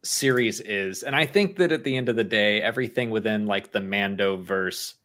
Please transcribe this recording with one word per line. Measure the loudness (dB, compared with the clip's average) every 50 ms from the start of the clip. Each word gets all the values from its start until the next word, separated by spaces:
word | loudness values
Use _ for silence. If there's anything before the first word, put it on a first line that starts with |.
| _
series | -4 -4 0 2 2 4 4 2 2 0 -4
is. | -6 -4 -4 -2 -2 -4 -6 -6 -6
And | -2 0
I | 0 0
think | 2 2 2 2 2 2
that | 2 2 2 2
at | 0 0
the | -2 -2
end | 0 0 0
of | 0
the | 0 0
day, | 2 2 2 4 4 4 2
everything | 0 0 0 0 -4 -2 -2 -2 -2 0
within, | -2 -2 0 0 0 0 0
like, | 0 0 -2 -2 -2 -6
the | -4
Mando | -4 -2 -2 0 0 -2 0 0 0 0 0
verse, | -2 -4 -2 -2 -2 -2 -2 -4 -6 -10 -12 -14 _